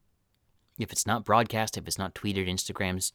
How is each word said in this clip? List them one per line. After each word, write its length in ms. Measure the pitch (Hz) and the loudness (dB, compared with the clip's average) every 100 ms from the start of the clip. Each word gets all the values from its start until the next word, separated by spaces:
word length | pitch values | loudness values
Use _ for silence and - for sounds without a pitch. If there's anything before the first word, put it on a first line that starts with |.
| _ _ _ _ _ _ _ - | _ _ _ _ _ _ _ -8
if 140 | 110 | -4
it's 140 | - - | -2 0
not 180 | 113 | 0
broadcast, 540 | 101 107 117 110 110 - | 4 4 4 0 -2 -4
if 80 | 85 | -4
it's 120 | - | -4
not 160 | 95 | -4
tweeted, 320 | - 104 98 92 | -4 -2 0 0
Instagram 500 | 92 - 95 95 92 | 0 -2 -2 -2 0
s-, 160 | - | -2